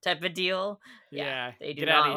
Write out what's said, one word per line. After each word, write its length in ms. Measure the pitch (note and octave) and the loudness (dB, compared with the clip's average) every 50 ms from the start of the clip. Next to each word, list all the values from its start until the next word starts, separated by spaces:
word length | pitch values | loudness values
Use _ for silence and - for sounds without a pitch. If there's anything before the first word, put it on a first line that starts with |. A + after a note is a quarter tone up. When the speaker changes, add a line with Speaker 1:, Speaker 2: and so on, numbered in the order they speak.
| - | -2
Speaker 1:
type 200 | F3+ F3 D#3 F3 | -2 -2 -2 -2
of 120 | F#3 E3 | -4 -2
deal. 460 | F#3 F#3 F#3 F#3 F#3 F#3+ G#3 G3+ - - - - A3 _ _ | -2 -2 0 0 0 -2 -4 -6 -10 -14 -20 -20 -20 _ _
Yeah, 140 | C#3+ - - | -8 -6 -6
Speaker 2:
Yeah, 280 | C#3 C3 B2+ B2 B2 B2 - | -4 -4 -4 -6 -6 -8 -8
Speaker 1:
they 120 | - C#3+ D3 | -10 -8 -6
do 60 | C#3+ | -2
Speaker 2:
get 60 | D#3 D#3 | 2 4
Speaker 1:
not 200 | D#3+ D#3 D3+ C#3+ | 6 6 6 4
Speaker 2:
outta 0 | |
here 40 | C#3+ | 4